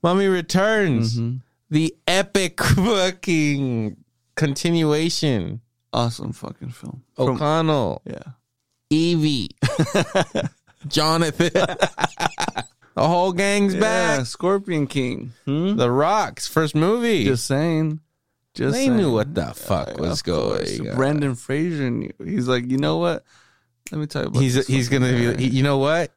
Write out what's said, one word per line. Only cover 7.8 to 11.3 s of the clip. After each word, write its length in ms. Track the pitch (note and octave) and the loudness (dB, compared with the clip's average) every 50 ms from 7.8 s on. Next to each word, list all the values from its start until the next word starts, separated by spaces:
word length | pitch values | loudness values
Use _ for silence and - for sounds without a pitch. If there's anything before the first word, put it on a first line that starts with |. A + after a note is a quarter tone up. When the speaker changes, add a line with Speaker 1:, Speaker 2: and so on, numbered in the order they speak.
| A#2 F2 A1+ - _ | 0 -2 -4 -6 _
Speaker 2:
Yeah. 300 | - - - - - C3 _ _ _ _ _ _ _ _ _ _ _ | -12 -14 -14 -14 -18 -20 _ _ _ _ _ _ _ _ _ _ _
Speaker 1:
Evie. 580 | D3+ D#3 E3 E3+ F3 D#3+ D3+ D3+ D3 B2+ F#2+ - - _ - - D5 C5+ - C#5+ C#5+ G#4+ - - - G3 | 0 2 2 2 2 2 2 2 0 0 -4 -6 -4 _ -2 -2 0 0 -2 0 0 0 -2 2 0 -2
Speaker 2:
<laughs> 680 | - - - A3 - - _ _ _ _ _ _ - D3 | -2 0 -4 -6 -6 -6 _ _ _ _ _ _ -12 -2
Speaker 1:
Jonathan. 600 | - E3 D#3 D#3 D#3+ E3 E3+ D#3 | 0 2 2 2 4 2 2 0